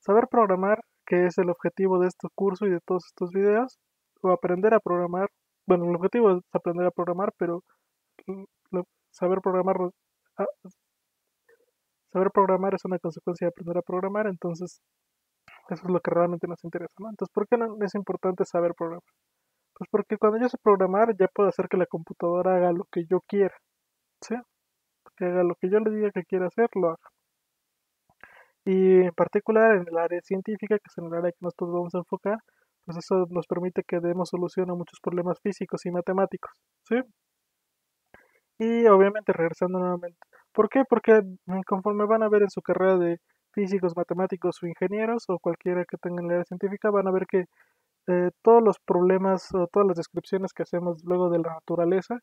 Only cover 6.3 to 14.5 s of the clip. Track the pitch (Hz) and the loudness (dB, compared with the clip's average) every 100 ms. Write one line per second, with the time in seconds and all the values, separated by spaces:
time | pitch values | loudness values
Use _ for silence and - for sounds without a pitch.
6.3 | 180 - 170 175 170 180 - 175 185 208 | 2 -2 -6 -4 -2 -2 -2 -4 -4 -4
7.3 | - 170 170 _ _ _ _ _ - - | -4 -6 -6 _ _ _ _ _ -20 -14
8.3 | 190 196 _ _ 180 180 _ _ - 180 | -14 -16 _ _ -8 -8 _ _ -4 -2
9.3 | 190 190 185 185 185 180 - _ _ _ | 0 0 0 0 0 -2 -8 _ _ _
10.3 | - 202 - 185 _ _ _ _ _ _ | -8 -8 -8 -20 _ _ _ _ _ _
11.3 | _ _ _ _ _ _ _ _ 185 190 | _ _ _ _ _ _ _ _ -2 0
12.3 | 208 190 185 196 190 190 180 170 165 - | 2 2 2 0 -2 -4 -6 -6 -8 -8
13.3 | 175 175 175 170 175 175 180 190 208 214 | -4 -4 -6 -6 -6 -4 -4 -4 -2 -4
14.3 | 185 175 | -4 -8